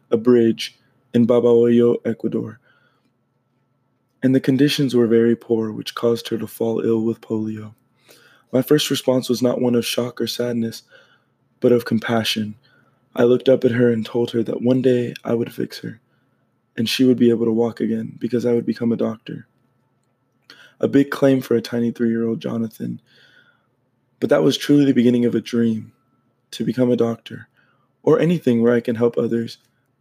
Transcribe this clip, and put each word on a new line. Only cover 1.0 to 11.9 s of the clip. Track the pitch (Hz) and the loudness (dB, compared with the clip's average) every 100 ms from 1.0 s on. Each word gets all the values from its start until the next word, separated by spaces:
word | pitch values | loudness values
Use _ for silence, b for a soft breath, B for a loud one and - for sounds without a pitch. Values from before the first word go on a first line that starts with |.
| _ | _
in | 120 117 | 0 4
Babahoyo, | 120 120 117 120 120 120 - | 4 4 4 4 4 2 0
Ecuador. | 117 110 113 117 113 107 _ _ _ _ _ _ _ _ _ _ _ _ _ _ _ _ | -4 -6 -6 -6 -8 -14 _ _ _ _ _ _ _ _ _ _ _ _ _ _ _ _
And | 131 | 0
the | 131 | 0
conditions | 139 131 147 151 135 | 0 2 2 0 0
were | 120 113 | 2 2
very | 113 117 | 4 2
poor, | 117 - 113 110 | 0 -2 -4 -4
which | 110 - | -8 -12
caused | - 120 117 - | -4 -2 -2 -4
her | 113 | -8
to | 110 | -8
fall | - 113 113 | -6 -4 -2
ill | 113 113 | -2 0
with | 113 110 | -2 -6
polio. | - 110 110 107 107 - _ _ b b b b b | -6 -6 -6 -10 -14 -20 _ _ b b b b b
My | 127 | -2
first | - 151 - | 2 0 0
response | 135 - 127 117 | -4 0 0 0
was | 120 | 0
not | 123 - | 0 0
one | 123 | 0
of | 120 | 0
shock | - - 120 - | -2 -4 -6 -6
or | 117 | -6
sadness, | - 123 120 113 - _ b b b b b _ _ | -4 -4 -4 -6 -8 _ b b b b b _ _
but | 123 | 2
of | 120 | 4
compassion. | - | 2